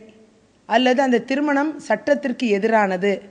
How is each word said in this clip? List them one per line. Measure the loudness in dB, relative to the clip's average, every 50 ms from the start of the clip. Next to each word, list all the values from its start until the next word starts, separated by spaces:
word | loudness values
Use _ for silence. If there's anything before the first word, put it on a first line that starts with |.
| -10 -20 -20 -20 -20 _ _ _ _ _ _ _ _
அல்லது | -2 0 2 2 2 2 2 2
அந்த | 2 2 0
திருமணம் | 0 -2 -4 -2 0 0 0 0 0 -2 -4 -6
சட்டத்திற்கு | -6 -4 -4 -2 0 0 0 0 0 -4 -4 -4 -2 0 0 0
எதிரானது, | 0 2 2 2 2 0 0 0 0 -2 -2 -2 -6 -12